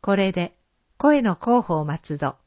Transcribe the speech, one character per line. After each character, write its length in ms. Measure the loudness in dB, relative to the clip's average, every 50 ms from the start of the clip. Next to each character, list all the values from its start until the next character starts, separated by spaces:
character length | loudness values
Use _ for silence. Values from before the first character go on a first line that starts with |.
こ 160 | 0 0 0
れ 160 | 2 2 0 -2
で、 240 | -4 -6 -6 _ _ _ _ _ _ _ _ _
声 240 | _ 2 4 4 4
の 140 | 2 0 -2
広 320 | -2 0 2 2 2 2
報 180 | 0 -2 -2 -2
松 320 | -4 -6 -8 _ -8 -6
戸 180 | -4 -4 -6 -6 _ _